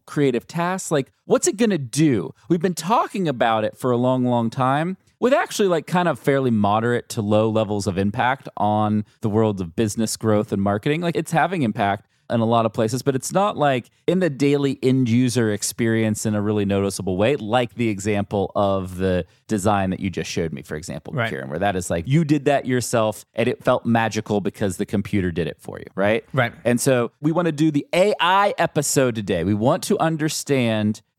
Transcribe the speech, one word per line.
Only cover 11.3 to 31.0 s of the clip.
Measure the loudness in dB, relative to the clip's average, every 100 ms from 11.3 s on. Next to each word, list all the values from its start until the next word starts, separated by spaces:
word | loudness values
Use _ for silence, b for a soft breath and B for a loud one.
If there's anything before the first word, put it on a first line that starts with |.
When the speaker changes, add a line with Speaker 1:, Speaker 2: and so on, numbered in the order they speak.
Speaker 1:
having | 0 0 0
impact | -2 0 0 -2 _ _ -6
in | -2
a | 2
lot | 2 0
of |
places, | 0 -2 0
but | -2 -4
it's | -2
not, | -2 -2 0
like, | 0 0 -6 _ -2
in | 0
the | 0
daily | 0 2 2 0 0
end | 2 2 4
user | 4 2 2 0
experience | -2 -6 -2 0 2 0 0 -2
in |
a | -2
really | 0 0 0
noticeable | 0 0 -2 -4 2
way, | 2 2
like | 0 0 0 -2
the | -2
example | -2 -2 -2 0 -2 -2 0
of | 0 0 -4 -4
the | 0 0 -4 b b
design | -2 2 2 0
that | -2
you | -4
just | -6 -6
showed | -4 -4
me, | -6
for | -10 -12
example, | -10 -14 -8
Speaker 2:
Right. | -4 -4
Speaker 1:
Kieran, | -6 -8
where | -2
that | -2 -2
is | -4
like, | -4 2
you | 2 2
did | 2 2
that | 0 0
yourself | -2 0 0 0 -2 -10 -2
and | -2
it | 0
felt | 0 0 2
magical | 2 2 -2 -2 -2
because | -2 -4 -4 -4
the | -4
computer | -4 -2 -2 -2
did | -2 -4
it | -6
for | -14 -14
you, | -12
right? | -2 0 0 -2
Speaker 2:
Right. | -2 -2 -2
Speaker 1:
And | 0 0
so | 2 2 0 _
we | -2
wanna | 0 0
do | 2 0
the | 0 -2
A | 2 2 2
I | 2 2 2 0
episode | -2 0 0 2 2
today. | 0 -2 0
We | 0
want | 2 2 0
to | 0 0
understand | 0 0 -4 -4 -2 0 2 2 0 -2